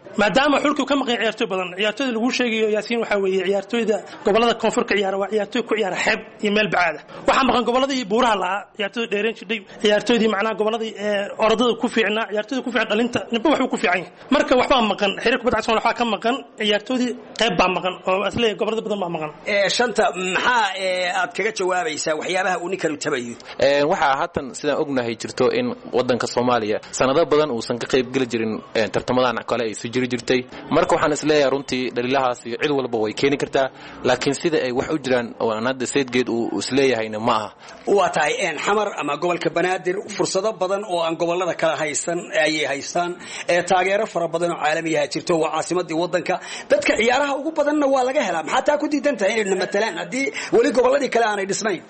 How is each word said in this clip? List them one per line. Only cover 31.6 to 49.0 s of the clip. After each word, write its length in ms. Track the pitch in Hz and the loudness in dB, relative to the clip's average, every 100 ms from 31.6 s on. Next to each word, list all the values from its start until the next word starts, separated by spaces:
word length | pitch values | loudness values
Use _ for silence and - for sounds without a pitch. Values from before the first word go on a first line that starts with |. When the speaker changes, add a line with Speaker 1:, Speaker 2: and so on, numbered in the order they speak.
| 139 127 127 | -2 -4 -2
Speaker 3:
dhaliilahaasi 580 | 120 123 135 127 120 117 | -2 0 2 0 -2 -6
cid 200 | 117 147 | -4 0
walba 280 | 139 127 117 | 0 0 0
way 140 | 107 | -2
keeni 240 | 107 139 139 | 0 0 0
kartaa, 300 | 147 139 131 - - - | 0 0 -2 -4 -18 -4
laakiin 300 | 123 123 147 | 0 2 0
sida 240 | 135 175 151 | 0 0 0
ay 140 | 127 | 0
wax 160 | 123 135 | -2 -2
u 80 | 156 | -2
jiraan 300 | 131 123 117 - | 0 0 0 -2
oo 120 | 113 | -2
aan 160 | 107 120 | 0 -2
hadda 200 | 131 120 | -2 -2
Southgate 420 | 143 127 123 117 | 0 0 0 0
uu 280 | 117 113 98 | 0 0 -2
is 100 | - | 0
leeyahayna 460 | 131 135 117 110 107 | 2 2 2 -2 -2
ma 120 | 120 | 0
aha. 140 | 110 104 - - - | 0 -2 -12 -20 -10
Speaker 2:
Waa 240 | - 202 175 | 0 2 4
tahay, 220 | 175 151 160 | 2 0 0
een, 180 | 185 147 | -2 -2
Xamar 300 | - 214 202 - | 0 0 0 -4
ama 160 | 143 147 | -4 -2
gobolka 340 | 175 170 160 | -2 0 -2
Banaadir 460 | 170 180 185 175 - - | 0 0 0 -2 -4 -4
fursado 420 | - 165 190 214 | -4 -2 0 -2
badan 300 | 175 185 196 | -2 -2 -2
oo 160 | 208 175 | -2 -2
aan 140 | 165 160 | -2 -2
gobollada 380 | 170 175 185 | 0 0 -2
kale 220 | - 165 147 | 0 0 0
haysan 420 | 156 139 - 170 - | -2 -4 -4 -4 -2
ayay 340 | 156 156 156 135 | 0 2 2 -2
haystaan. 440 | 139 - 175 175 180 - - - | -4 -4 -2 -2 -4 -12 -8 0
Ee, 160 | 175 | 0
taageero 440 | 170 185 185 202 214 | 2 2 4 2 0
fara 220 | 170 165 | -2 -2
badan 220 | 165 170 | 0 -2
oo 80 | 160 | 0
caalami 320 | 147 160 165 151 | 0 0 0 0
ah 100 | 139 | 0
jirto, 260 | 160 - 170 | -2 0 0
waa 120 | 156 | 0
caasimadii 420 | 156 - 175 165 | -2 -2 -2 -2
waddanka. 400 | 160 175 175 156 175 - - - | -2 0 -2 -2 -4 -4 -8 0
Dadka 260 | 294 294 - | 2 2 2
ciyaaraha 360 | 233 254 285 269 | 2 2 2 -2
ugu 140 | 285 | -2
badanna 340 | 311 294 302 277 | 0 2 2 2
waa 180 | 269 | 2
laga 180 | 247 285 | 2 0
helaa. 200 | 214 170 | 0 -2
Maxaa 200 | 156 254 | 0 0
taa 160 | 269 294 | 2 2
ku 80 | 294 | 2
diidan 280 | 285 | 0